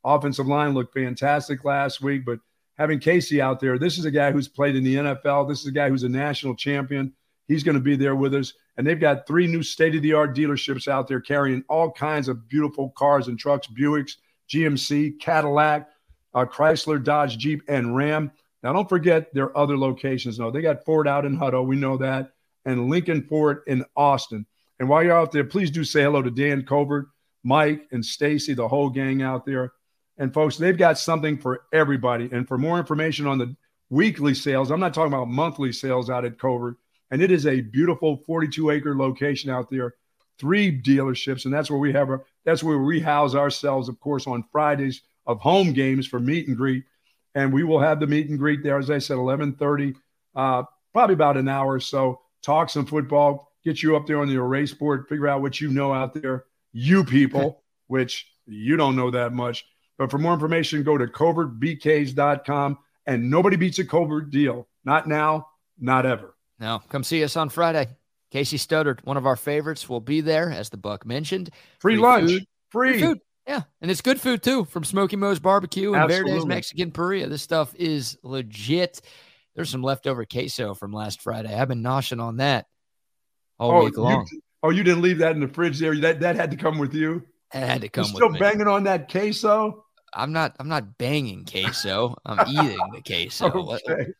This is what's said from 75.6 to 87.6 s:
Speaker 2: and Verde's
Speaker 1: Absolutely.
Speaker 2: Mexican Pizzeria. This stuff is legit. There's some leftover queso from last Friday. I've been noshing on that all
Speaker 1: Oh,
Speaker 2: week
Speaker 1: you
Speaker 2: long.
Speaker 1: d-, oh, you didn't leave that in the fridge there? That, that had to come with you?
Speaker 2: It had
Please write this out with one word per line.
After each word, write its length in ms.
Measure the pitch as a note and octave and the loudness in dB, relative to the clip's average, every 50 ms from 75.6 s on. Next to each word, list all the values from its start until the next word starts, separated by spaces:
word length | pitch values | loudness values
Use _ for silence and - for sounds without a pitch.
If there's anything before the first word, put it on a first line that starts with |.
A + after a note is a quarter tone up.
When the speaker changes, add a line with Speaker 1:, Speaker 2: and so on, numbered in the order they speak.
| F#3+ - - F#3 F#3+ G#3 G3+ | 2 -2 -4 -2 -2 2 4
Speaker 2:
and 160 | D3+ D#3 D#3+ | 4 4 4
Verde's 120 | F3 F#3 | 2 0
Speaker 1:
Absolutely. 260 | F#3 - D3+ E3 D#3+ | 0 0 0 -2 -2
Speaker 2:
Mexican 440 | C#3 - - - - - D3+ F3+ E3 | -2 -4 -4 -6 -8 -6 -6 -6 -6
Pizzeria. 380 | C#3+ D#3+ E3+ F3+ G3 F#3+ - C3+ | -4 -4 -4 -2 -2 -4 -4 -6
This 140 | D3+ C#3+ - | -8 -10 -6
stuff 320 | - E3 D#3+ D3+ - - | -2 0 0 0 -2 -4
is 420 | - F3 E3 D#3 C#3+ B2 - - _ - | -4 -2 -2 -2 -2 -4 -8 -12 _ -14
legit. 800 | B2+ C3 C3+ A#2+ G#2+ G#2+ G#2 G#2 A#2+ D#3 F3 F3+ F3 - - _ - - - - _ _ _ _ _ _ | -10 -8 -8 -8 -10 -12 -12 -2 -2 0 0 0 -2 -4 -16 _ -20 -20 -20 -20 _ _ _ _ _ _
There's 160 | - E3 C#3 | -10 -8 -6
some 140 | C3+ C3 B2+ | -6 -4 -2
leftover 420 | C3+ C#3 B2+ - C#3 C3 A#2+ A2 | -2 -4 -2 -2 -4 -4 -4 -6
queso 480 | _ - B2 B2+ C3+ - - A#2 G#2 G2 | _ -6 -6 -6 -6 -6 -6 -6 -6 -6
from 180 | - G#2 G2+ | -10 -12 -10
last 300 | G#2 G#2+ G#2+ G#2 - - | -10 -8 -8 -8 -10 -8
Friday. 320 | - - A2+ A2+ A2 A2 G#2 | -8 -8 -8 -6 -8 -6 -2
I've 140 | A2+ C3+ | -2 -2
been 160 | C3 B2+ A#2 A2+ | -2 -2 -4 -2
noshing 360 | B2 C3 C3+ B2 - B2+ A#2 | -2 -2 -2 -2 -4 -6 -6
on 160 | A#2 A#2 A2+ | -6 -6 -4
that 280 | A#2+ C3+ C#3+ C3+ A2+ - _ _ _ _ _ _ _ _ _ _ _ _ _ _ _ _ _ _ _ | -2 0 0 0 0 -2 _ _ _ _ _ _ _ _ _ _ _ _ _ _ _ _ _ _ _
all 120 | A#2 A#2+ | 2 6
Speaker 1:
Oh, 120 | E3+ F3 D3+ | 6 6 6
Speaker 2:
week 120 | A2+ - | 4 2
Speaker 1:
you 40 | A2+ A2 | 0 2
Speaker 2:
long. 220 | B2 C3 C3 - - | 2 2 2 0 -6
Speaker 1:
d-, 100 | - - _ _ _ _ - | -14 -18 _ _ _ _ 0
oh, 80 | D#3+ | 2
you 120 | E3+ F#3+ G3 | 2 4 4
didn't 200 | F3+ F3 E3+ F3 | 4 4 4 4
leave 160 | F#3 F3+ D#3 | 2 4 4
that 140 | E3 E3 D#3+ | 2 2 2
in 60 | D3+ | 0
the 60 | C#3 | -2
fridge 300 | C3 C#3 D#3+ F3 E3+ C#3 | -4 -2 -2 -2 0 0
there? 180 | C#3+ D#3+ D#3 D#3 | 0 0 0 0
That, 260 | D3+ D3 E3 E3 D3 | 2 2 2 2 2
that 140 | D#3+ F3 E3 | 0 0 0
had 140 | - E3+ D#3 | 0 -2 -4
to 60 | - | -4
come 220 | - - D#3+ D#3 D3+ | -2 -2 -2 0 0
with 160 | C#3+ C3 C#3 | -4 -2 -2
you? 260 | D#3 D#3 D#3+ E3 F3 - _ _ _ _ _ - | -2 -2 -2 -2 -6 -8 _ _ _ _ _ -8
Speaker 2:
It 60 | |
had 220 | C3+ | -6